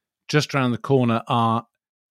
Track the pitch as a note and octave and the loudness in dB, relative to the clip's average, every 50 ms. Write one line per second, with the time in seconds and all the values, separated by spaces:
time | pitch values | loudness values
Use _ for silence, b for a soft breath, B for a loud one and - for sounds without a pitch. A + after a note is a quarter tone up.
0 | _ _ _ _ _ - - D3+ C3+ - - C#3 C3 B2 A#2+ A2 - - C#3 C3 | _ _ _ _ _ -2 0 0 0 0 -2 0 0 0 -2 -4 -2 0 2 2
1 | B2 A#2+ A2+ A2+ - - C3 A#2 A#2 A2+ A2+ A#2 - _ _ _ _ _ _ _ | 2 2 0 -2 -2 -2 0 0 2 0 0 -2 -4 _ _ _ _ _ _ _
2 | _ _ | _ _